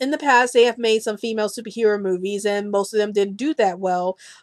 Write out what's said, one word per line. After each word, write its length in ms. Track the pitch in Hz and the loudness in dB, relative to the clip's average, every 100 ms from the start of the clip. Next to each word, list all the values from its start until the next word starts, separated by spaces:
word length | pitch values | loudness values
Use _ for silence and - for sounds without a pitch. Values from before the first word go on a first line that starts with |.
in 100 | 262 | -4
the 60 | 302 | -2
past, 380 | 294 247 247 | 4 4 4
they 80 | 247 | 4
have 160 | 240 233 | 4 2
made 240 | 226 220 | 0 0
some 160 | 220 208 | -2 -6
female 320 | 233 220 214 | -4 -4 -4
superhero 500 | 233 220 233 220 208 | -6 -10 0 2 2
movies, 460 | 196 180 190 202 208 | -2 -2 -4 -4 -2
and 240 | 202 208 | -2 -2
most 240 | 202 202 | -2 0
of 40 | 214 | -2
them 140 | 208 | 0
didn't 240 | 208 202 196 | 0 -2 -2
do 160 | 277 302 | -4 0
that 220 | 202 180 | 0 0
well. 380 | 190 180 180 185 - - | -2 -2 -2 -6 -12 -20